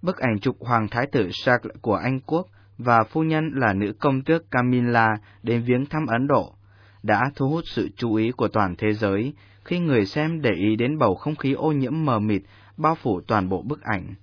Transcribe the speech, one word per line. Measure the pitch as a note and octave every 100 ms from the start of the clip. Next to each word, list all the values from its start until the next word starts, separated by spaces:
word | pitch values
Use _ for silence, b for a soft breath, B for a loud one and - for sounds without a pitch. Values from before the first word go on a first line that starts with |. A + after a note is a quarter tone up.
bức | F3 F3+
ảnh | C3 G#2+
chụp | C3 B2
Hoàng | A#2 A#2 G#2+
Thái | A#2+ C#3
tử | C#3 F#2
Charles | F#2 - B2 - -
của | -
Anh | G2 B2 C3
Quốc | - D#3+ F#3 b b -
và | A#2+ A#2
phu | A2 D#3
nhân | D#3+ D#3 D#3+
là | C3+ A#2+
nữ | G2 G2+ A2
công | D3 C3+
tước | C3+ E3 -
Camilla | C3 B2 B2 A#2+ A#2+ A2+ G#2+ b b
đến | A#2 A#2
viếng | A#2+ B2 C#3+
thăm | D#3 D#3
Ấn | A2+ C#3
Độ | C3+ F2+ - b b b b
đã | G2+ G#2+ B2+ C#3
thu | C3+
hút | D#3+ E3
sự | - F#2 -
chú | A#2+
ý | A2 A2+
của | B2+ G#2+
toàn | A2+ G2 F2
thế | G#2+
giới | G#2+ G#2+ G2 B2 D3 b b
khi | - F3+
người | E3+ B2+ G2
xem | D3+ D#3 E3
để | C3+
ý | F2 G2+ A2
đến | A#2+ D#3
bầu | B2
không | F#2 - D3+
khí | C3+
ô | C3+ D#3
nhiễm | D3 C3 D#3
mờ | D3+ A#2
mịt | G#2+ G2+ - b b -
bao | D#3
phủ | D#3+ C3+ F#2 E2+
toàn | A2+ F#2
bộ | F#2
bức | - D3+
ảnh. | - G#2 F2+ -